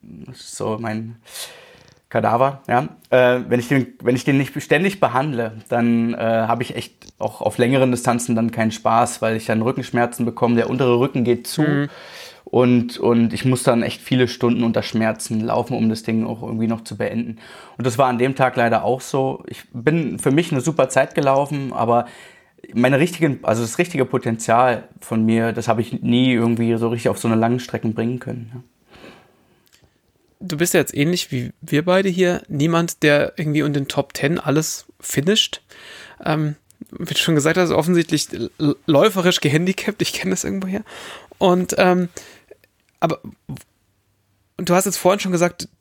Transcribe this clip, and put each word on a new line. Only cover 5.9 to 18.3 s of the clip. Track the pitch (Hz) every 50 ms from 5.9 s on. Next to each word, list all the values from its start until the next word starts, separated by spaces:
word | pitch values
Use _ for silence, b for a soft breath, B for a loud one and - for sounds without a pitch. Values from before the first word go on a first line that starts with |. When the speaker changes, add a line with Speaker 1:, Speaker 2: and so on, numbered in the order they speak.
| 117 117 117 117 117
Speaker 1:
äh, | -
habe | 113 113 113 113 110 110 117 120
ich | 123 - -
echt | 120 - - _ _ - - - -
auch | - 107 - -
auf | - 110 - -
längeren | 120 120 139 131 131 127
Distanzen | 123 120 - 127 117 120 - - 120
dann | 113 113 113
keinen | - 113 110 110
Spaß, | 110 - - 117 113 117 120 120 - -
weil | 110 113 110
ich | 110 -
dann | - 110 110
Rückenschmerzen | 110 123 131 135 120 - - 123 120 117 - - 120
bekomme, | 117 117 - 123 117 120
der | 117 110 -
untere | 127 127 135 123 120 120
Rücken | 131 135 - 139 117
geht | 120 120 120 - -
zu | - -
Speaker 2:
Mhm. | 151 151 147 143 147 143 B B B B B B B B B B B
Speaker 1:
und, | B - 120 127 123 123 120 117 120 - -
und | - 117 120 117 117 110
ich | - - -
muss | 131 127 123 -
dann | 139 120 117
echt | 113 - - -
viele | - - 131 127 123 120
Stunden | - - 123 120 120 117
unter | 120 117 110 113 107
Schmerzen | - - 110 110 110 110 113 - - 117 110
laufen, | 110 117 120 120 117 - 127
um | 113 113 110
das | 110 110 -
Ding | - 113 110 113
auch | 113 117 113
irgendwie | 113 110 113 110 113 113
noch | 113 113 -
zu | - 110
beenden. | 104 110 101 104 117 117 120 113 B B B B B B B B B
Und | 123
das | 131 113 123
war | 135
an | 127 123 117
dem | 123 139